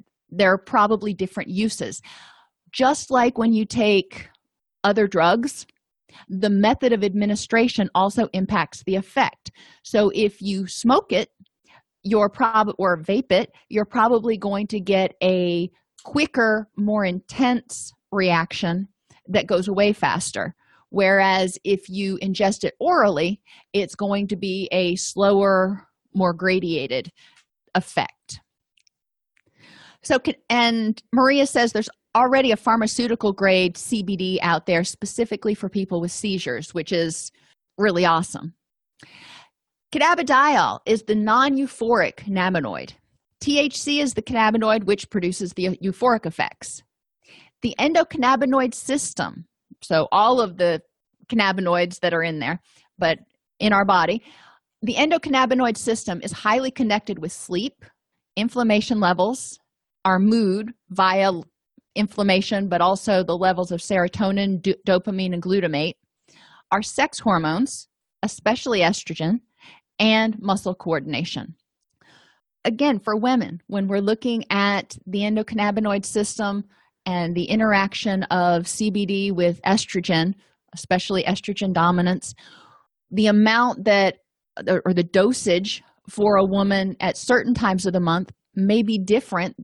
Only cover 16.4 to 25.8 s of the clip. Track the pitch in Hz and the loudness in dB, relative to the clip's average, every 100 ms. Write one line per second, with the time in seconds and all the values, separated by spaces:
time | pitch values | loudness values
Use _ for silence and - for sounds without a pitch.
16.4 | 226 214 214 - 208 214 196 180 - - | 0 0 -4 -6 -2 0 -2 -4 -10 -2
17.4 | 254 247 - - - _ _ 196 185 170 | 0 0 -4 -14 -16 _ _ 0 2 2
18.4 | 165 - 180 175 196 _ _ _ - 190 | 0 -4 -2 -2 -6 _ _ _ -4 -2
19.4 | - 185 190 190 208 214 147 101 - - | 0 -2 0 0 0 2 0 0 -4 -6
20.4 | 95 - _ _ _ 196 190 196 190 190 | -8 -10 _ _ _ 0 2 4 4 2
21.4 | 185 - - 190 - 190 196 190 196 185 | 0 -4 -2 -2 -4 -6 -4 -4 -4 0
22.4 | 214 220 - - 294 349 208 151 170 208 | 0 0 -6 -2 0 4 2 2 -2 -4
23.4 | _ - _ 202 185 - 202 202 202 190 | _ -20 _ -4 -4 -6 -4 -2 -4 -4
24.4 | 196 185 185 180 180 185 - - 196 202 | -4 -6 -2 -2 0 -2 -6 0 2 4
25.4 | 196 190 190 196 | 4 4 2 -2